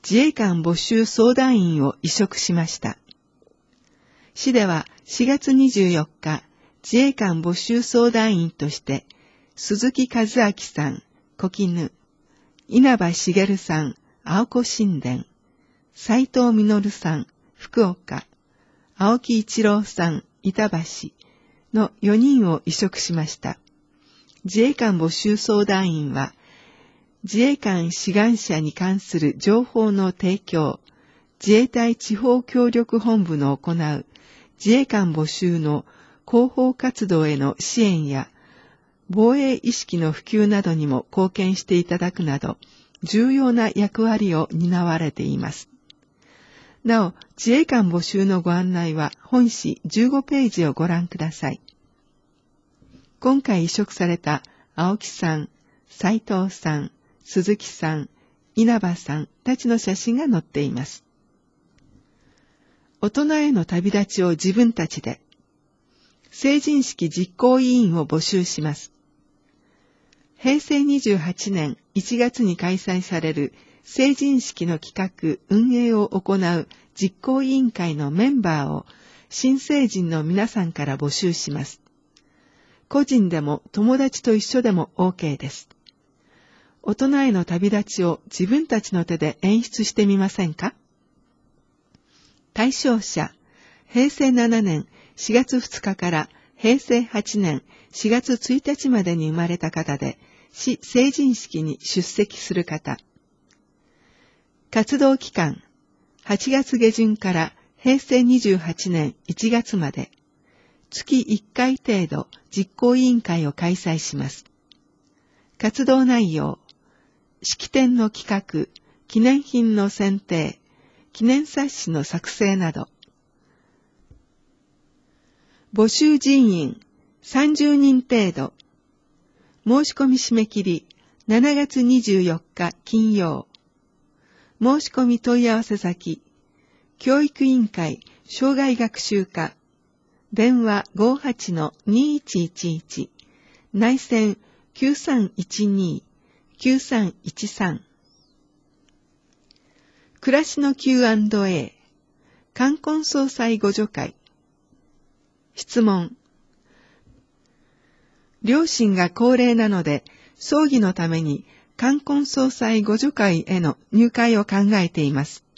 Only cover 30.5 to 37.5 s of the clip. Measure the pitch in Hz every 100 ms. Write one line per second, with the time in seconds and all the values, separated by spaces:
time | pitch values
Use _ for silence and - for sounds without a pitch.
30.5 | 165 151 - _ _ _ _ _ _ -
31.5 | 214 254 240 233 226 - 208 247 247 240
32.5 | 247 240 233 233 233 226 220 170 151 139
33.5 | 139 - 170 156 143 - _ _ - _
34.5 | _ 196 247 262 214 180 156 156 - 180
35.5 | 170 151 151 - _ - _ - 233 254
36.5 | - 254 254 254 - 196 170 151 143 139